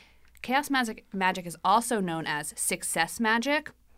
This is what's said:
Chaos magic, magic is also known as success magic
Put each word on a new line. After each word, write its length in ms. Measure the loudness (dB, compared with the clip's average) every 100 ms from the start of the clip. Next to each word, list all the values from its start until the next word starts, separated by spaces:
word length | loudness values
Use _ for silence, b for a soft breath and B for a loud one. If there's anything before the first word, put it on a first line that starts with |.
| B B B -14
Chaos 260 | -2 0 2
magic, 380 | 0 0 -4 -8
magic 320 | 0 0 0 -6
is 100 | -4
also 340 | 4 4 4 0
known 280 | 0 -2 -2
as 260 | -4 -6 -4
success 600 | -4 -2 -2 0 0 0
magic 520 | 2 2 2 0 -2 -18 _